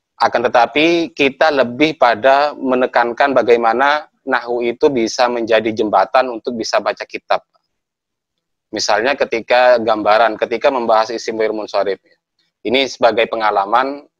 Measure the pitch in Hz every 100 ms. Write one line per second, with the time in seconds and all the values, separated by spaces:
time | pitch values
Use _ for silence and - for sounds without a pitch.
0 | _ _ 113 110 117 123 117 147 160 170
1 | 165 - 139 - 160 143 120 120 156 151
2 | 120 110 131 139 147 - 131 127 127 127
3 | 120 120 139 143 123 117 113 117 135 151
4 | 151 _ - 127 120 120 120 120 151 131
5 | 110 - 123 120 110 110 113 110 107 95
6 | 98 131 127 113 - 120 104 110 104 101
7 | 107 110 - 95 - _ _ _ _ _
8 | _ _ _ _ _ _ _ 107 - 104
9 | 120 139 131 117 - 123 127 120 113 110
10 | 104 110 113 107 113 117 147 135 117 110
11 | 110 113 - 110 110 107 104 104 98 95
12 | _ _ _ _ _ _ - 127 135 -
13 | 120 110 113 113 107 104 98 113 135 143
14 | 147